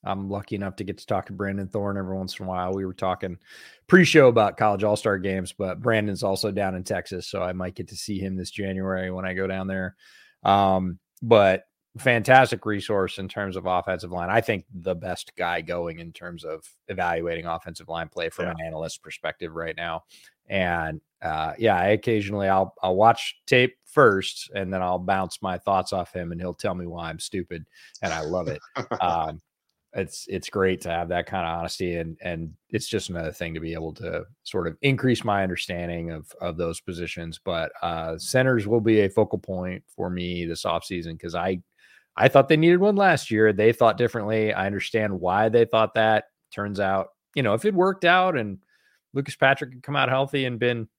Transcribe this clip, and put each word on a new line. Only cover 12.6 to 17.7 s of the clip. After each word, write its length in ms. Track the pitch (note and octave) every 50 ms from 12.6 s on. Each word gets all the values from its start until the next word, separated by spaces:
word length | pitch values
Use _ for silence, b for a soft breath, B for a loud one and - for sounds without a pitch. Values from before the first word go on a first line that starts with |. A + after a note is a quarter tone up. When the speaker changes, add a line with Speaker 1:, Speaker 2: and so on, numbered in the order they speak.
| -
Speaker 1:
resource 520 | G#2+ G#2+ G2+ F#2 - G#2+ G2 F#2+ F2+ - -
in 100 | F#2+ F#2
terms 280 | - - G2+ G2 F#2
of 80 | F#2 F2+
offensive 440 | F#2 F#2 F2+ F2 - F#2 F2 F2+ F2 F2
line. 160 | F2+ F2 F2+
I 140 | G2+ A#2 A2+
think 240 | - A2+ F#2+ F2+ _ -
the 200 | F#2 E2 F#2+ F#2
best 380 | E2+ D#2+ F#2 F2+ - - - _
guy 240 | - F2+ F2 F2 E2+ E2
going 380 | D#2+ F2 F2 E2+ E2+ D#2+ E2
in 120 | E2+ E2+ D#2+
terms 320 | - F2+ F2 F2 E2 D#2
of 180 | D#2 D#2 D#2+ - - _ _ _ _
evaluating 580 | G2+ F#2 F2+ F2 E2+ E2+ E2 E2+ E2+ E2 E2
offensive 420 | E2+ E2 E2 - E2+